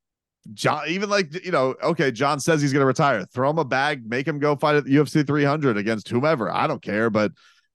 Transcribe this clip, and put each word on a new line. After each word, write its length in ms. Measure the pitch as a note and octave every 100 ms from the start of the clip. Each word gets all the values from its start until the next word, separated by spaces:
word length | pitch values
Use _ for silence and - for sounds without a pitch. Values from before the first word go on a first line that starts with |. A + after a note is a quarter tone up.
| _ _ _ _ -
John, 300 | G#2 - C#3+ D3
even 200 | F3+ G3+
like, 340 | G3+ E3 D#3+
you 100 | F3
know, 220 | E3 C3 C3
okay, 280 | C#3+ E3 C#3+
John 280 | A2+ C#3 D3
says 220 | D3 D#3+
he's 140 | C#3+
gonna 100 | C#3
retire. 400 | C3+ B2+ D3 A#2 F#2
Throw 160 | - C3
him 80 | D#3+
a 80 |
bag, 420 | C#3 C3 C#3+ D3 A2
make 220 | A#2+ C#3+
him 100 | D3
go 180 | D3 D3
fight 200 | D#3 D3
at 100 | C3+
U 140 | C#3
F 80 | C#3
C 140 | D#3
three 220 | C#3+ D3
hundred 340 | C#3+ D3+ C#3 G#2
against 320 | G2+ A2 -
whomever. 400 | A#2+ D3 D#3 F#2+
I 160 | F2+ C#3+
don't 160 | C3+
care, 260 | - G#2 A2+
but 240 | G#2+ G#2 - _ _ _